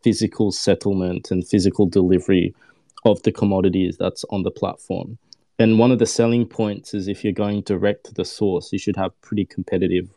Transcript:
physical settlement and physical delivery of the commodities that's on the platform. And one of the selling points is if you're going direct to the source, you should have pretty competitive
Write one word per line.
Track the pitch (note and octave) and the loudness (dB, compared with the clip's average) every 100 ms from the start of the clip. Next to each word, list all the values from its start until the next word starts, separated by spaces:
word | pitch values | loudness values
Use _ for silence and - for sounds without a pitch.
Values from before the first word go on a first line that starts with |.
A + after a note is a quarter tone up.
physical | - G2+ A2 - G#2+ | 0 0 -2 0 -2
settlement | - - F#2 G2+ F#2+ F2+ F2+ - | 0 0 0 0 0 -2 -4 -4
and | F#2 F2 | -4 0
physical | G#2 F#2 - G2 | 2 2 2 2
delivery | G2 F2+ F#2 - F#2+ - - _ _ _ - A2+ | 4 4 2 2 0 0 -6 _ _ _ 0 0
of | G2+ | 2
the | - | 0
commodities | - G#2 F#2+ F#2+ F#2 F#2 F2+ | 0 0 2 0 0 -2 -2
that's | F#2 - - | -6 -6 -8
on | G2 | -6
the | F2+ | -6
platform. | - - - - F#2 F2 A2+ _ - _ - | -4 -8 -8 -10 -8 -8 -16 _ -20 _ 2
And | A2+ A2 | 4 6
one | A#2+ | 4
of | B2 | 4
the | A2+ | 2
selling | - A#2 A#2 A2+ | 2 2 2 -2
points | - G#2+ G2+ - | -2 -4 -4 -8
is | G#2 F#2+ | -8 -6
if | G2 | -4
you're | G#2 | -4
going | F#2+ G#2 G#2 | -2 -2 -4
direct | G2+ F#2+ G2+ G2+ - | -4 0 0 -2 -8
to | |
the | - F2+ | -8 -8
source, | - G#2 F2 - | -2 -2 -2 -4
you | G2+ | -6
should | - G2 | -4 -4
have | F#2+ _ | -6 _
pretty | _ G#2 | _ -6
competitive | F#2+ - F2+ F#2 F2+ F2+ F2+ | -6 -8 -4 -2 0 0 -4